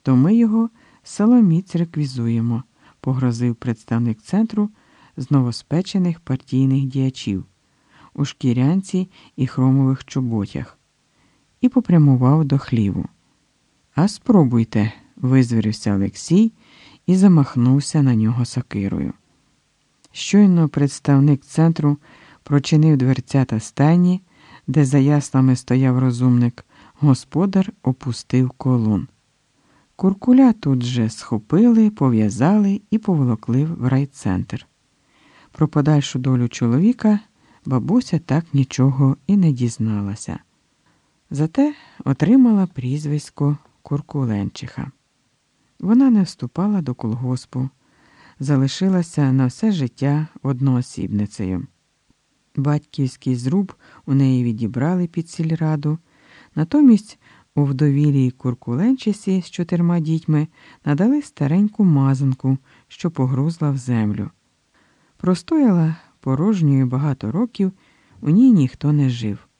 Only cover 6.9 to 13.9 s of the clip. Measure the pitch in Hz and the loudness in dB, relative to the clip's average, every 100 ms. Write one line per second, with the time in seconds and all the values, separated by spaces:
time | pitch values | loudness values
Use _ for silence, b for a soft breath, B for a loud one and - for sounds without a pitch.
6.9 | 135 131 127 - 95 - _ b b b | -2 -4 -4 -8 -8 -8 _ b b b
7.9 | b b - 139 - 131 123 131 185 190 | b b -8 -8 -4 -2 0 2 0 -2
8.9 | 185 185 b b - 131 - 131 135 131 | -6 -6 b b -6 -4 0 2 2 2
9.9 | 135 - 139 127 113 98 - - _ _ | -2 -6 -6 -4 -4 -6 -8 -12 _ _
10.9 | _ _ _ _ _ _ _ 247 254 - | _ _ _ _ _ _ _ 0 0 2
11.9 | 175 143 127 127 156 147 139 - 117 101 | 4 4 4 4 2 2 -2 -2 -2 -2
12.9 | - - _ _ _ _ _ _ _ _ | -4 -8 _ _ _ _ _ _ _ _